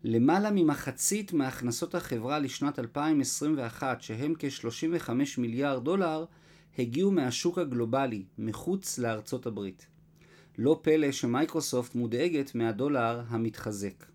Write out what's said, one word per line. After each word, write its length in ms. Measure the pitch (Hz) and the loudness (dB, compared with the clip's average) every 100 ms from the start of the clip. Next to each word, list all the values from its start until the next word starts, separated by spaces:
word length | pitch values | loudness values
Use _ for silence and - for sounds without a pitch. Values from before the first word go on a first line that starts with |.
למעלה 480 | 113 113 127 185 214 | 2 4 6 4 4
ממחצית 800 | 202 160 139 - 127 - 208 202 | 4 4 2 -4 -2 0 0 0
מהכנסות 600 | 160 131 - 123 120 170 180 | 0 0 -2 -4 -2 -2 -4
החברה 440 | - 120 117 151 | -2 -4 -2 -2
לשנת 400 | 135 - 143 147 | -2 -2 -2 -2
אלפיים 420 | 117 143 151 151 | -6 -2 2 2
עשרים 320 | 135 - 147 151 | 2 0 0 0
ואחת, 440 | 117 - 135 117 | -2 -4 -4 -4
שהם 320 | - 110 147 160 | -4 -4 -2 -2
כשלושים 520 | 143 135 117 117 160 | -4 -4 -6 -4 -2
וחמש 440 | 170 - 131 143 - | -2 -2 0 0 0
מיליארד 460 | 120 117 143 135 | -2 0 0 0
דולר, 420 | 127 196 175 156 165 - - - - - | 0 0 0 -2 -6 -14 -20 -20 -14 -4
הגיעו 340 | 120 127 196 | -2 2 4
מהשוק 460 | 185 127 120 175 175 | 4 2 0 0 0
הגלובלי, 680 | 160 123 113 131 135 107 95 - | 0 0 2 2 0 -2 -8 -6
מחוץ 600 | 110 104 - 190 - - | -6 -4 -2 -2 -4 -4
לארצות 460 | 117 110 - 127 123 | -2 -2 -4 -6 -4
הברית. 420 | 104 98 - - _ - _ - - - - | -4 -6 -8 -20 _ -20 _ -20 -20 -16 0
לא 220 | 123 156 | 4 4
פלא 300 | - 156 143 | 4 4 4
שמייקרוסופט 840 | 139 131 123 156 165 139 127 120 120 | 2 0 2 2 0 0 -2 -2 -2
מודאגת 600 | 117 120 175 156 139 120 | 0 2 2 2 0 0
מהדולר 680 | 113 104 143 139 113 120 117 | 0 0 0 2 2 0 -2
המתחזק. 800 | 117 113 - 113 101 98 - - | 0 0 -2 -6 -4 -6 -8 -20